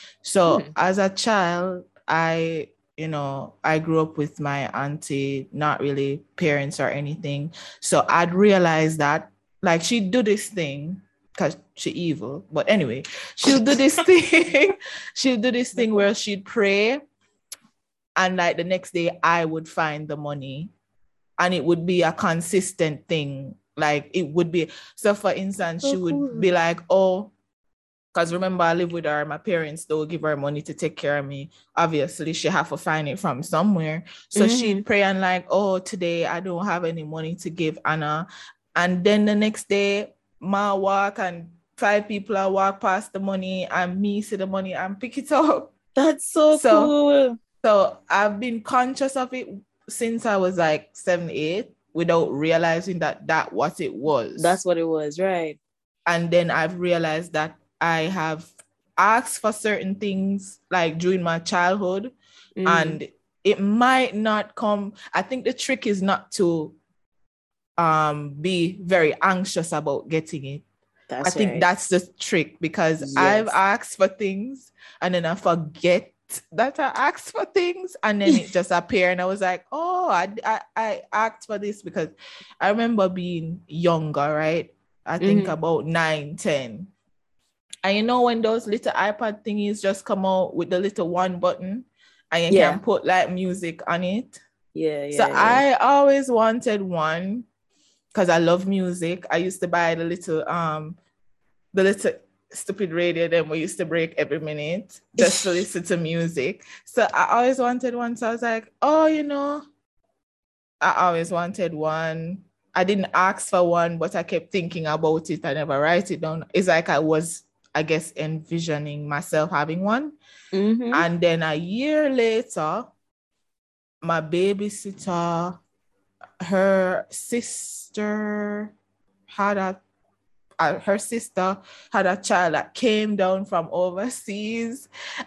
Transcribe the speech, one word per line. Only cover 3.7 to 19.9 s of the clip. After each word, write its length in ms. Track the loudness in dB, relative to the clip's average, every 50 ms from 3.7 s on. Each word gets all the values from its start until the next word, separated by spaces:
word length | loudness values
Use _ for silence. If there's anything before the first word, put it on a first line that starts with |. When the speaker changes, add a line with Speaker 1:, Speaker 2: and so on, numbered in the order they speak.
| 0 0
Speaker 1:
grew 200 | 0 2 2 2
up 160 | 0 0 -2 -4
with 220 | -6 -4 -6 -6
my 280 | -4 -4 -2 -2 -4 -4
auntie, 760 | -4 -6 -6 -6 -6 -8 -8 -6 -4 -2 -2 -2 -4 -6 -8 -8
not 280 | -6 -2 0 0 0 0
really 420 | -2 -2 -2 0 -2 -2 -4 -6 -10 _ _
parents 440 | -2 0 2 2 2 0 -4 -4 -2
or 80 | -2 -2
anything. 640 | -2 -4 -6 -6 -8 -8 -6 -6 -6 -6 -6 -8 -10 -14 -20 -20 -16 -10
So 240 | -2 2 2 2 4 4
I'd 260 | 4 4 4 4 4
realized 640 | 6 6 6 8 6 6 4 4 4 2 2 2 2
that, 320 | 2 2 2 0 -2 -8 _ _ _ _ _ _
like, 200 | 0 2 2 2
she'd 280 | 2 0 0 0 0 2
do 120 | 2 2
this 260 | 2 2 0 0 -2 -6
thing, 520 | -6 -6 -6 -6 -6 -8 -10 -10 -10 -12 -14 _ _ _ _ _ _
'cause 200 | -2 -2 -2 -2 -6 _ _ _
she 160 | -8 -8 -6
evil. 540 | -4 -4 -2 -4 -4 -4 -6 -10 -10 -12 -12 -6
But 160 | -4 -2 2 2
anyway, 360 | 2 2 2 -2 -4 -6 -10 -12 -14 -14 -16 -14 -8
she'll 240 | 0 4 4 4 6 6
do 100 | 4 4
this 220 | 6 6 4 4 4
<laughs> 40 | 6
thing. 720 | 8 8 8 6 6 4 4 4 4 4 4 4 4 2 0 -6 -14 -14 -14 -14 -12 -4
She'll 240 | 0 2 2 2 2
do 100 | 2 2
this 220 | 2 0 -2 -2
thing 220 | -2 -2 0 2 4
where 200 | 4 4 4 2
she'd 300 | 0 -2 -6 -6 -6 -8
pray, 560 | -4 0 2 2 4 4 2 2 2 0 -2 -6 _ _ _ _ _ _ _ _ -20 -20 -20 _ _ _ _ _ _ _ _ _ _ 0
and, 200 | 0 2 2 2
like, 200 | 2 2 2 0 0
the 60 | -2
next 280 | -2 -2 -4 -4 -4
day 260 | -4 -2 -2 -2 0 2
I 220 | 2 4 4 4 2
would 240 | 0 -4 -6 -8 -6
find 400 | -4 -2 -2 -2